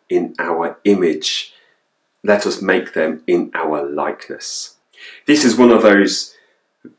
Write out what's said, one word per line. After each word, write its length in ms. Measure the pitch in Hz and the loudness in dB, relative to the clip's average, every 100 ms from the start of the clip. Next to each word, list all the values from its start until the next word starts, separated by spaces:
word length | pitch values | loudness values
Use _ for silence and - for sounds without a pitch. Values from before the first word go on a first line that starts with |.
| - | -4
in 240 | 87 85 - | -4 -4 -6
our 400 | 87 82 82 - | -6 -4 -6 -4
image. 720 | 101 98 87 78 - - - _ _ _ _ _ _ _ | 0 2 0 -2 -6 -8 -10 _ _ _ _ _ _ _
Let 220 | 101 104 | -2 0
us 160 | 98 87 | 0 -6
make 320 | 95 92 - | -2 -2 -2
them 300 | - 78 - - | -4 -4 -4 -2
in 240 | 87 - | -2 -2
our 340 | 85 80 76 71 | -6 -6 -6 -6
likeness.'" 880 | 73 73 - - 117 - - - _ _ _ - - - | -6 -6 -8 -14 -14 -12 -14 -14 _ _ _ -20 -10 0
This 160 | 151 | 2
is 140 | 131 113 | 2 4
one 140 | 120 | 6
of 120 | 107 | 6
those 540 | 107 98 95 - - _ _ _ _ _ - | 6 6 2 -2 -10 _ _ _ _ _ -20